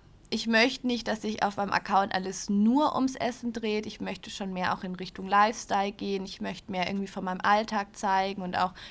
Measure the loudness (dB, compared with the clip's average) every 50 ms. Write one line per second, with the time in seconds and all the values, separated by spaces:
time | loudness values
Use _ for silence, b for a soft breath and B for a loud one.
0 | -14 -20 -20 -20 -6 -4 -4 -2 0 2 4 6 4 4 2 -2 -2 -2 -2 0
1 | -2 -4 -4 -2 -2 -4 -2 0 0 0 0 -2 0 0 0 0 0 4 4 4
2 | 4 4 0 -2 -2 -4 -6 -6 -2 0 4 6 6 6 6 6 4 4 2 2
3 | 0 0 0 -2 -4 -4 -4 -4 -6 -6 -6 -4 -2 -2 -2 -2 -4 -6 -8 -8
4 | -8 -8 -8 -8 -10 -12 -10 -8 -8 -6 -4 -2 0 0 -2 -2 -4 -8 -8 -8
5 | -8 -10 -10 -10 -2 4 6 6 6 6 4 -2 -4 -2 0 0 0 -2 -4 -6
6 | -4 -2 -2 -2 -4 -6 -8 -8 -8 -8 -8 -8 -10 -6 -2 -2 -2 0 -2 -2
7 | -4 -4 -6 -6 -6 -4 -6 -2 2 2 4 4 2 0 -2 -4 -4 -4 -6 -4
8 | 0 2 2 2 2 0 -2 -6 -6 -4 0 0 0 0 B B B B